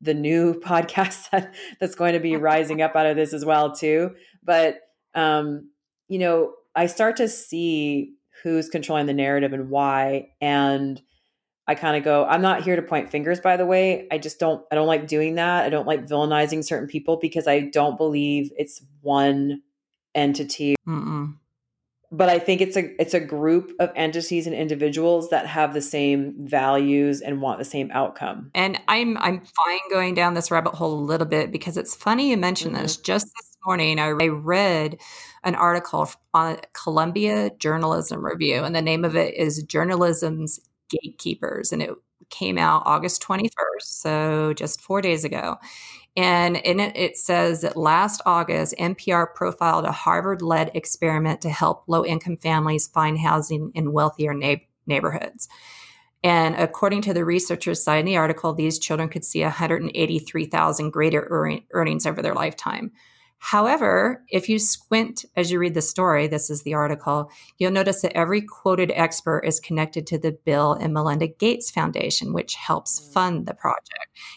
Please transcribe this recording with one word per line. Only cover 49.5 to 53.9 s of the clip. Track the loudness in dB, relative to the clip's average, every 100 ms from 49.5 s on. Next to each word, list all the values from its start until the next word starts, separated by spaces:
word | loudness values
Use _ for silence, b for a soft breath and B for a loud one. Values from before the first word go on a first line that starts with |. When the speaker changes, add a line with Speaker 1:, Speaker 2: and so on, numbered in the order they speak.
| 0 2 2
Speaker 2:
a | 0
Harvard-led | -2 2 2 0 -2 0 0 0
experiment | -4 -4 -2 0 2 0 -2
to | -4
help | 0 0 0 0
low-income | 0 2 -2 -4 -6
families | 0 0 2 0 -2
find | 0 0 0
housing | 2 0 0 -4 -4 -4
in | 0